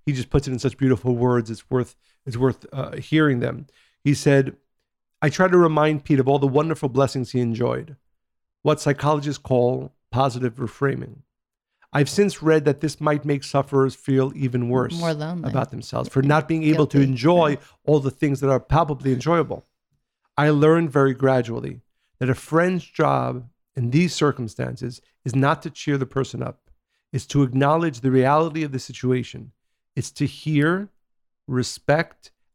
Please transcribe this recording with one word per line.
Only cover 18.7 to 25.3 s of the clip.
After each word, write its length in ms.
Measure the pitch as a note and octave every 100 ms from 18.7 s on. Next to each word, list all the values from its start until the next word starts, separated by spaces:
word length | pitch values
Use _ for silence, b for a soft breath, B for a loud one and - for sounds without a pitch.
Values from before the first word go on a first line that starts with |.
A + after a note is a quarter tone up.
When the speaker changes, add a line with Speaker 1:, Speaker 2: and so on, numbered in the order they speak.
| D3 D3+ C3+ C3+
Speaker 1:
enjoyable. 540 | A#2+ D3 E3+ C#3+ F2 - _ _ _ _ _ _ -
I 140 | D3+
learned 400 | D3 D#3 E3 E3
very 220 | C#3 C#3
gradually 640 | B2 C3+ C3 A#2 A#2 C3+ A#2+ _ _ _ -
that 100 | B2+
a 40 |
friend's 500 | B2+ - D#3+ F3+ F#3
job 640 | - - C#3+ C3+ B2+ B2+ A#2+ _ _ -
in 140 | A#2+
these 240 | C#3 F3+
circumstances 840 | - D3 B2+ A2+ - B2 B2 B2+ - _ _
is 100 | B2+